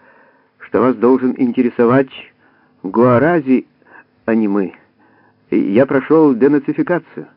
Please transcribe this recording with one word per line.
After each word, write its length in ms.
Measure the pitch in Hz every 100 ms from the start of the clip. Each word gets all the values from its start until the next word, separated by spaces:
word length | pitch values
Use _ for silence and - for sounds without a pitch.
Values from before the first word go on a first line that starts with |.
| _ _ _ _ _ _
что 220 | - 101
вас 160 | 123 110
должен 380 | 120 131 127 -
интересовать 760 | 123 117 120 - 117 131 135 - - _ _ _ _ _
Гуарази, 840 | 95 107 123 120 151 175 131 127 - _ _ - _ _ -
а 80 |
не 140 | 113 107
мы. 260 | 101 90 - _ _ _ _ _ _ -
Я 360 | - - 104 135
прошёл 480 | 139 131 160 151
денацификацию». 920 | 117 135 147 139 147 147 170 - - -